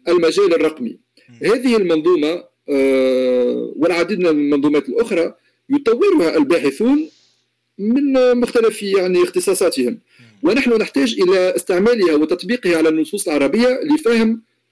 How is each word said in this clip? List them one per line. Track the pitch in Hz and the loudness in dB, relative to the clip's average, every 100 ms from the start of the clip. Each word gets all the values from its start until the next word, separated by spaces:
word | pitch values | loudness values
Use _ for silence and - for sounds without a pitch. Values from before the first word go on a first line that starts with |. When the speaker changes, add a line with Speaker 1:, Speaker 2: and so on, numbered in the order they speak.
| 175 | 0
Speaker 1:
المجال | 175 165 175 196 | 2 2 2 2
الرقمي. | 165 156 143 117 - _ _ _ | 2 0 -4 -10 -12 _ _ _
Speaker 2:
مم. | 117 151 | -6 -2
Speaker 1:
هذه | 247 247 220 | 0 2 2
المنظومة، | 180 160 170 175 147 170 - _ - | 2 0 2 2 0 -4 -10 _ -4
آه، | 139 135 135 131 127 127 127 123 123 120 - | 0 2 2 2 0 0 0 0 -2 -6 -4
والعديد | 165 170 170 196 | -2 0 -2 -2
من | 175 | 0
المنظومات | 147 143 147 147 147 131 | 0 0 0 0 0 -2
الأخرى | 165 226 170 165 - _ _ - | -2 -2 -2 -4 -8 _ _ -4
يطورها | 285 453 240 403 302 165 160 | -2 0 2 2 2 2 0
الباحثون | 139 170 139 - 233 294 320 _ _ _ _ _ _ - | 2 0 0 0 0 0 -2 _ _ _ _ _ _ -8
من | 208 269 285 262 247 247 | -2 0 0 2 2 2
مختلف، | 240 240 220 - | 0 2 2 0
يعني، | 202 190 180 180 | -2 -2 0 0
اختصاصاتهم. | 175 180 196 185 180 - 120 - _ _ | 0 0 -2 0 0 0 -4 -6 _ _
Speaker 2:
مم. | - _ | -20 _
Speaker 1:
ونحن | 156 254 247 | -2 0 0
نحتاج | 220 196 269 254 202 | 0 0 -2 -2 0
إلى | 185 190 185 - | 2 2 2 -2
استعمالها | - 180 220 240 175 147 | -2 0 0 2 0 0
وتطبيقها | 156 180 180 247 180 160 | 0 -4 -4 -4 -2 0
على | 160 | 0
النصوص | 160 151 208 - | 0 -4 -6 -4
العربية | 294 - 220 247 262 | -2 0 0 0 0
لفهم، | 302 302 226 233 226 226 - _ _ | -2 0 0 0 0 -2 -10 _ _